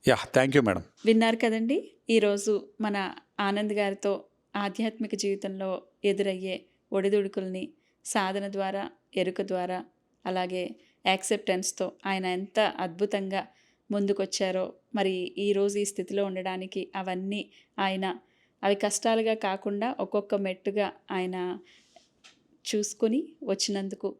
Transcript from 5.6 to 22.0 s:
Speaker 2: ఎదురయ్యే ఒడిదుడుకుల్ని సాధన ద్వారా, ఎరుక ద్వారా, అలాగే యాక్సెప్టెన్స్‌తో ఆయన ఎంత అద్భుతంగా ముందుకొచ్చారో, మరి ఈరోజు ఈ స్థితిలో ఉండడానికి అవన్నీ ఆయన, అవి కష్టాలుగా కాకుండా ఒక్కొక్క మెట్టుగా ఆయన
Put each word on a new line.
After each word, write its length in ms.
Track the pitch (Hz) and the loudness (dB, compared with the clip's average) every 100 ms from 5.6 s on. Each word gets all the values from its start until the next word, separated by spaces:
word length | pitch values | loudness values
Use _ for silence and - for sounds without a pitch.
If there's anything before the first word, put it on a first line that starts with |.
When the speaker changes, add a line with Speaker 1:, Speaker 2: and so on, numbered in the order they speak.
| 190 185 - _ | -4 -6 -8 _
Speaker 2:
ఎదురయ్యే 560 | 202 196 196 185 190 180 - _ _ | 0 2 0 0 -4 -8 -10 _ _
ఒడిదుడుకుల్ని 760 | 196 196 208 196 202 190 185 220 - _ _ | 0 2 2 0 -4 -4 -6 -8 -14 _ _
సాధన 440 | - 220 190 196 196 | -2 0 0 -2 -4
ద్వారా, 420 | 196 190 196 196 - _ - | -2 -2 -2 -6 -12 _ -2
ఎరుక 260 | 180 185 | 0 0
ద్వారా, 420 | 196 185 180 180 - _ _ _ - | -2 -2 -2 -4 -8 _ _ _ -4
అలాగే 440 | 185 180 185 180 233 _ _ - | -2 -2 -4 -6 -8 _ _ 0
యాక్సెప్టెన్స్‌తో 840 | 190 - 208 208 180 190 - 185 - 196 | 2 2 -2 2 0 0 -4 -6 -4 -4
ఆయన 200 | 190 185 | -2 -2
ఎంత 340 | 180 196 - | -2 -2 0
అద్భుతంగా 840 | 208 - 185 170 202 202 190 190 - _ _ _ _ | 0 0 -6 -2 -2 0 -2 -4 -6 _ _ _ _
ముందుకొచ్చారో, 840 | 208 202 196 190 - 190 185 185 - _ | -2 0 0 0 0 0 0 -4 -8 _
మరి 380 | 214 190 185 180 - | 0 0 0 -4 -2
ఈరోజు 400 | 202 196 202 202 | 2 4 2 2
ఈ 60 | |
స్థితిలో 400 | 202 - 185 196 | -2 -4 -4 -2
ఉండడానికి 640 | 196 185 185 185 190 196 180 - | -2 -2 -4 -6 -6 -6 -6 -6
అవన్నీ 540 | 185 185 190 208 202 - _ - | -4 -4 -4 -6 -8 -16 _ -4
ఆయన, 400 | 196 190 190 - _ _ _ _ | -2 0 -2 -4 _ _ _ _
అవి 120 | 196 | 0
కష్టాలుగా 600 | 202 208 202 233 226 220 | 2 0 0 2 2 2
కాకుండా 640 | 220 208 190 226 202 226 - | 0 -2 -2 -4 -2 -2 -2
ఒక్కొక్క 340 | 196 208 202 | -2 -2 0
మెట్టుగా 580 | 202 196 185 - 202 196 - - | -2 0 -2 -2 0 -2 -4 -6
ఆయన 480 | 190 185 185 180 185 - - _ _ | -4 -2 -4 -4 -6 -12 -20 _ _